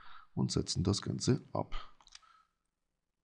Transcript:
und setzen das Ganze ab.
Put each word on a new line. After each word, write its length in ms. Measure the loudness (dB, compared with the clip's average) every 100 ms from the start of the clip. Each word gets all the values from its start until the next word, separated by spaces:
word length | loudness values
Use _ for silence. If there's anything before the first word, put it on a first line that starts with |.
| -10 -14 -8
und 160 | -2 0
setzen 320 | 0 0 0
das 200 | 2 2
Ganze 420 | 0 0 2 2 0
ab. 420 | -4 -2 -4 -4 -14 -20 -20 -20 -20 _ _ _ _ _ _ _ _